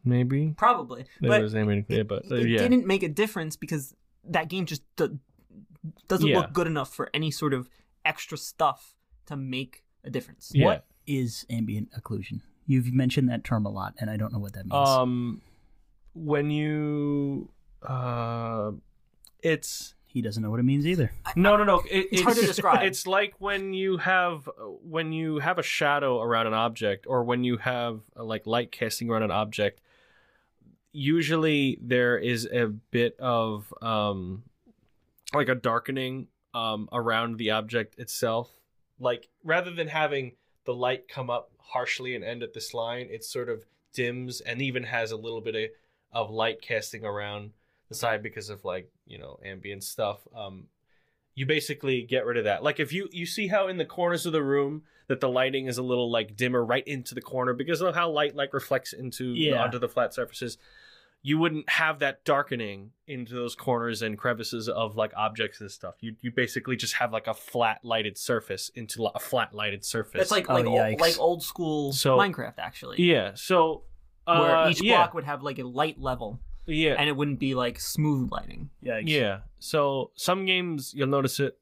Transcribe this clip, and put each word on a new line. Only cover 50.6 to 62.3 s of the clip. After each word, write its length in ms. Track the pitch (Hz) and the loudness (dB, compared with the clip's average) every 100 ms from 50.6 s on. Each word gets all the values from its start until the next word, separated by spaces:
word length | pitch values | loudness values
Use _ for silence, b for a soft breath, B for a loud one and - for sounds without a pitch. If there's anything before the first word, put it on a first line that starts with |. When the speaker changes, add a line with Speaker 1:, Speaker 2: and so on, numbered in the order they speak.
| - _ _ _ _ _ _ - | -20 _ _ _ _ _ _ -10
Speaker 1:
you 100 | 135 | -2
basically 560 | 156 - 143 139 127 | -2 -2 -6 -2 -2
get 240 | 113 127 113 | 0 0 0
rid 120 | 120 | 0
of 60 | 104 | 2
that. 180 | 95 | 2
Like, 160 | 139 147 | 0 -2
if 120 | 139 | -4
you, 180 | 165 202 | -4 -6
you 140 | 175 170 | -8 -8
see 200 | - 202 | -4 0
how 200 | 202 190 | 0 0
in 100 | 185 | -2
the 80 | 160 | -6
corners 400 | - 175 170 175 | 0 0 0 0
of 80 | |
the 100 | 160 | 0
room 400 | 139 139 139 151 b b b | 2 2 2 -2 b b b
that 140 | 135 | 0
the 80 | 131 | 2
lighting 360 | 127 131 135 131 | 2 2 0 -4
is 100 | 120 | -4
a 60 | |
little, 280 | 127 123 120 | 0 0 2
like, 240 | 117 110 107 | 0 -2 -2
dimmer 280 | 123 127 117 | 0 2 2
right 220 | 127 135 | 0 0
into 280 | 143 123 127 | -8 -8 -10
the 60 | |
corner 320 | - 131 127 | -6 -2 0
because 280 | 123 139 160 | 0 -2 0
of 140 | 180 165 | 0 0
how 140 | 170 | 0
light, 260 | 151 147 143 | 2 0 0
like, 180 | 139 | -4
reflects 380 | 139 - 131 - | -4 -2 -2 -2
into 400 | - 131 - 127 | -10 -10 -6 -6
Speaker 3:
Yeah. 300 | 123 156 123 | 0 2 2
Speaker 1:
onto 160 | 120 120 | 0 -2
the 80 | 120 | -2
flat 240 | - 117 | 0 -2
surfaces, 440 | - 120 - 120 - b b b b b b | -2 -8 -6 -10 -10 b b b b b b
you 160 | 135 156 | -2 2
wouldn't 320 | 170 156 - | 2 0 -2
have 300 | - 160 147 | 2 2 2
that 240 | 139 131 | -2 -2
darkening 680 | - | 2